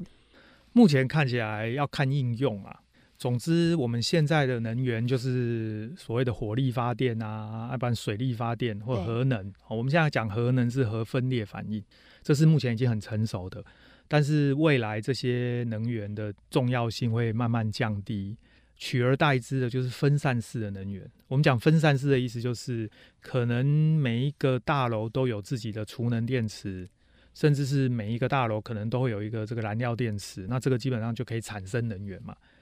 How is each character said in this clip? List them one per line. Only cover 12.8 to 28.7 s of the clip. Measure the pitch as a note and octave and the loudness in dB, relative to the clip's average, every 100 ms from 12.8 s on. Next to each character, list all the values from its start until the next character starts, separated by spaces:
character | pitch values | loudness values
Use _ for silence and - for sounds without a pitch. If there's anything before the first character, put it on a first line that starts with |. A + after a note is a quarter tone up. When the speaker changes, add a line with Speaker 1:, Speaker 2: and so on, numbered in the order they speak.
| B2 | 2
Speaker 2:
很 | A2 | 0
成 | - G#2+ A2 | -2 -2 -2
熟 | G2+ F2+ | -2 -8
的。 | - - - - - - | -10 -16 -20 -20 -20 0
但 | D3+ | 2
是 | C#3+ D3+ C#3+ | 4 4 2
未 | C#3 D#3+ C3+ | 4 4 4
来 | G#2+ G#2+ | 2 -4
这 | G#2+ | -2
些 | B2 B2+ B2 B2 A#2+ A#2+ | -2 -2 0 -2 -2 -2
能 | G#2+ A2+ | -2 -2
源 | A#2 G2+ | -4 -6
的 | G#2 G#2 G2+ _ | -6 -8 -10 _
重 | D3+ B2 | 0 2
要 | B2+ A#2 | 2 0
性 | - A#2+ | -2 0
会 | A2+ A#2 | 2 0
慢 | A2 A#2 | 0 0
慢 | A#2 A2 | 0 0
降 | - A#2 G#2 | -2 -2 -2
低， | F#2+ G#2+ G2 A2 _ _ _ - | -4 -6 -6 -10 _ _ _ -14
取 | - B2+ | -4 0
而 | B2 C3+ | 2 4
代 | D#3 C3 | 4 2
之 | - C3+ | 0 -4
的 | B2 | -2
就 | B2+ | -2
是 | B2+ | -4
分 | - C#3+ C#3+ | 0 2 2
散 | C#3+ B2 | 2 -2
式 | - B2 | -4 -6
的 | G#2+ | -6
能 | G2 G2 | -6 -8
源。 | G2 - - - | -10 -12 -18 -2
我 | C3+ | 2
们 | |
讲 | D3+ B2 | 4 4
分 | E3 D#3+ | 6 6
散 | D3+ C3+ | 6 4
式 | C#3 | 4
的 | C3 | 2
意 | B2 | 2
思 | A#2+ | -2
就 | A#2+ | -4
是， | A#2 - A#2 G#2+ - - _ | -4 -4 -4 -6 -10 -20 _
可 | - C3 A#2+ | -6 -2 0
能 | A#2+ C#3 | 2 2
每 | D3+ D#3 D#3+ B2+ A#2 | 4 4 4 2 2
一 | C#3+ - | 0 0
个 | C#3 B2+ | 0 0
大 | - C#3+ B2 | 0 2 2
楼 | A2 A2 | 0 -2
都 | C3+ C3 | 0 -2
有 | G#2 | -2
自 | G2+ B2+ | -6 -6
己 | A2+ | -6
的 | G#2+ | -8
储 | G#2+ - A#2+ | -8 -4 -2
能 | A#2 | 0
电 | A#2 B2+ A2 | 0 0 -2
池， | - G2+ F#2 F2+ _ _ _ _ | -4 -8 -8 -10 _ _ _ _
甚 | - D#3 | 0 2
至 | C#3 C#3 | 4 2
是 | C#3+ C3 | 2 2
每 | A#2+ G#2 | 0 -2
一 | A#2 | -2
个 | B2+ | 0
大 | C#3 A#2 | 0 0
楼 | G#2+ | -2
可 | - | -4